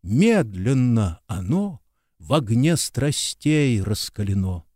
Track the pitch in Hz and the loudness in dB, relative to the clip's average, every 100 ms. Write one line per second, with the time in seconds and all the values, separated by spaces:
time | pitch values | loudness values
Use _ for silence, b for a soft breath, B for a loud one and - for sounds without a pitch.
0 | 87 117 214 220 120 95 101 135 127 113 | 0 2 4 4 0 -2 0 2 2 2
1 | 98 80 _ 95 92 165 202 143 _ _ | 0 -4 _ -8 -2 -2 -2 -8 _ _
2 | _ _ 78 151 110 113 147 170 - - | _ _ -2 -2 2 2 2 2 -2 -2
3 | 143 139 - - 147 151 143 113 95 104 | -2 -2 -6 -4 0 2 2 0 -2 -4
4 | - - 101 98 92 90 - | -6 -6 -2 0 -2 -4 -12